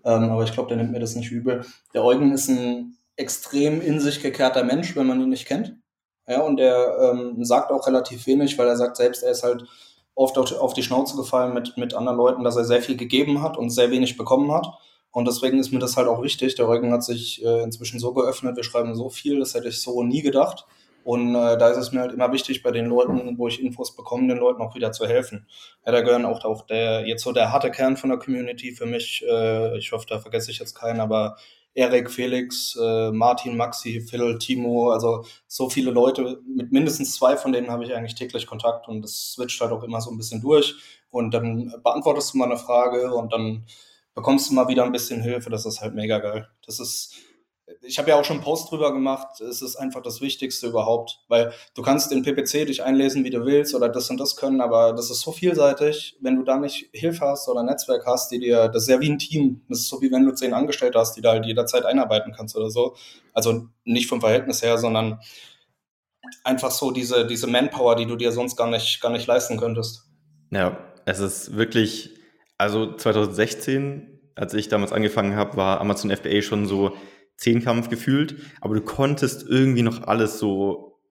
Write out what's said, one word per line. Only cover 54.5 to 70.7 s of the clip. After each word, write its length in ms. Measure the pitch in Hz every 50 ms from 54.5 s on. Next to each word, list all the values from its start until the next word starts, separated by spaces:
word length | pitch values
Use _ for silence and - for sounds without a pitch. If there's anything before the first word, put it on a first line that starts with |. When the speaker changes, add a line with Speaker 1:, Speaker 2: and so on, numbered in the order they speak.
| 135 131
Speaker 1:
aber 320 | 123 117 117 113 117 113 113
das 160 | 120 113 117
ist 120 | 120 -
so 100 | - 160
vielseitig, 840 | 160 - 175 180 170 151 143 143 139 143 147 151 151 - - - _ _
wenn 140 | 131 131 131
du 80 | 131 131
da 140 | 131 131
nicht 320 | 139 143 139 - - - _ -
Hilfe 320 | - 131 170 165 170 156
hast 240 | 139 139 - - 127
oder 120 | 123 123
ein 40 | 120
Netzwerk 400 | 123 139 - - - 127 120 -
hast, 260 | 123 123 123 - -
die 80 | 123 120
dir, 280 | 123 120 120 117 113
das 160 | 113 117 113 113
ist 60 | 127
ja 100 | 131 127
wie 100 | 147 151
ein 80 | 147
Team, 440 | 143 - - 160 151 143 131 120 - _
das 120 | _ 123 117
ist 100 | - -
so, 100 | 135 131
wie 120 | 135 131
wenn 140 | 127 127 135
du 80 | 135 127
zehn 200 | - 131 123 120
Angestellte 460 | 123 143 147 139 - 135 123 120 113
hast, 180 | 113 113 -
die 40 | 113
du 80 | 113 117
halt 180 | 110 110 110
jederzeit 380 | 110 110 117 117 - - 123 -
einarbeiten 480 | 101 127 139 123 110 107 107 - - 110
kannst 220 | - 113 110 -
oder 140 | 110 110 110
so. 260 | 110 120 123 123 - - - - - - _ _ _
Also 340 | 113 110 117 113 113 113 - _ _ _
nicht 240 | 120 117 120 120
vom 140 | - - 117
Verhältnis 400 | 117 110 110 127 127 135 117 -
her, 160 | 117 117 117
sondern 420 | 113 117 117 110 110 110 110 110 113 - - - - - - _ _ _ _ _ _ _ _ _ _ _ _ _ _ - - - _ _
einfach 280 | 127 131 127 135 127
so 200 | - - 147 131
diese, 340 | 123 127 120 120 123 120 117
diese 220 | 117 120 110 -
Manpower, 480 | 120 120 123 135 143 - - 123 120 117
die 100 | 117 117
du 100 | 113 120
dir 160 | 117 120 117
sonst 260 | 117 120 123 127 -
gar 120 | - 117 117
nicht, 320 | 117 110 - - - -
gar 100 | - 117
nicht 140 | 120 117 117
leisten 320 | - 117 123 - - 120
könntest. 500 | 110 113 117 113 117 113 - - - _ _ _ _ _ _ _ _ _ _
Speaker 2:
Ja, 260 | - 98 90 90